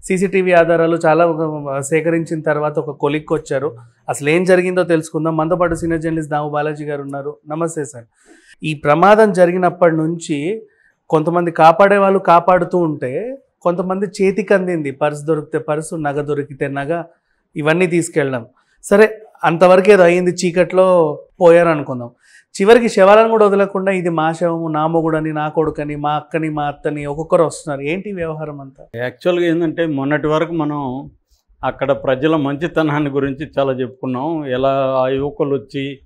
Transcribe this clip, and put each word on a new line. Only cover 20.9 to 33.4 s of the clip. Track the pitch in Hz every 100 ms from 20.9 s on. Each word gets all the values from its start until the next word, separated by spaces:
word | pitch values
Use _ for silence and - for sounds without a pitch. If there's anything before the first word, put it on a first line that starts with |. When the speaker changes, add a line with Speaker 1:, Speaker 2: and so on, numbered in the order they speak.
| 180 156 143 - _
Speaker 1:
పోయారు | 175 170 175
అనుకుందాం. | 156 139 127 120 _ _ - _ -
చివరికి | 196 240 233
శవాలను | - 190 214 226
కూడా | 226 208
వదలకుండా, | 202 196 196 190
"ఇది | 190 175
మా | 165 156
శవము, | 165 175 165 165
నా | 151 160
మొగుడని, | 165 160 160 156
నా | 151 151
కొడుకని, | 151 151 - 147 147
మా | 147
అక్కని, | 151 147 165 160
మా | 151
అత్తని", | 147 143 160 151 147
ఒక్కొక్కరు | 143 160 180
వస్తున్నారు. | 156 - - 139
ఏంటి | 139 180 208
వ్యవహారం | 196 165 156 151 143
అంతా? | 139 _ - 117
Speaker 2:
యాక్చువల్‌గా | 123 123 175 175 175
ఏందంటే, | 165 170 156 165
మొన్నటి | 139 135 147 151
వరకు | 156 165
మనం | 165 147 147 139 127 147 _ _ _ _ _
అక్కడ | 131 131 135
ప్రజల | 135 - 127 156 160
మంచితనాన్ని | 139 139 170 165 156 147 147
గురించి | 135 139 131